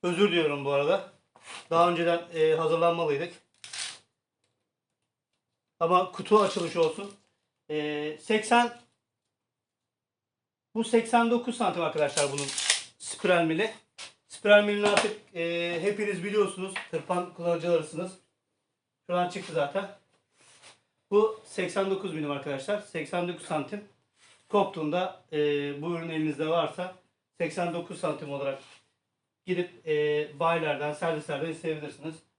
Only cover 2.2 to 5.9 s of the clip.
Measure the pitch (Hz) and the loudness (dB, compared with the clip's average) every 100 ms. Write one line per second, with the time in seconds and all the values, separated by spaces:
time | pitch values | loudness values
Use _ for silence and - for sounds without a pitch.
2.2 | 170 165 156 156 165 165 170 170 160 139 | -2 2 4 4 2 4 2 2 0 0
3.2 | 175 - _ _ - - - - _ _ | -4 -10 _ _ -16 -10 -10 -12 _ _
4.2 | _ _ _ _ _ _ _ _ _ _ | _ _ _ _ _ _ _ _ _ _
5.2 | _ _ _ _ _ _ 165 | _ _ _ _ _ _ 2